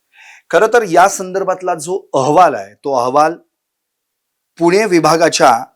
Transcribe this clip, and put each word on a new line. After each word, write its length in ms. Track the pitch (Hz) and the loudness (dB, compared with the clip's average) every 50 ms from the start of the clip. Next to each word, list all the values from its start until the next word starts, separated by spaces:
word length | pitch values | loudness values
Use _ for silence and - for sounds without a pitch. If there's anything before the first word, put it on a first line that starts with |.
| _ _ _ _ - - - - _ - | _ _ _ _ -20 -20 -20 -20 _ -2
खरं 180 | - - 214 220 226 | 0 0 2 2 0
तर 100 | 240 220 180 | 0 -2 0
या 200 | 160 175 180 202 | 2 2 2 2
संदर्भातला 680 | - - 190 185 180 190 185 185 180 - 185 180 175 | 0 -4 -10 -8 -6 -6 -4 -4 -6 -4 -6 -6 -6
जो 340 | 165 143 170 185 - - _ - | -6 -8 -8 -10 -10 -8 _ -4
अहवाल 420 | 143 127 139 151 175 180 156 131 | -2 0 2 4 4 4 4 2
आहे, 180 | 107 98 101 104 | -2 -10 -14 _
तो 200 | _ - 143 135 | _ -8 -6 -4
अहवाल 400 | 123 123 127 131 147 151 160 175 - _ _ _ _ _ _ _ _ _ _ _ _ _ _ _ _ _ _ _ _ _ _ _ - | -2 -2 0 0 0 0 0 -2 -8 _ _ _ _ _ _ _ _ _ _ _ _ _ _ _ _ _ _ _ _ _ _ _ -2
पुणे 260 | 165 170 175 202 226 | 0 2 2 2 0
विभागाच्या 800 | 208 180 165 151 156 160 165 170 156 - - 165 135 117 120 127 - _ | 0 0 0 2 2 2 2 0 0 2 2 2 2 2 0 -4 -10 _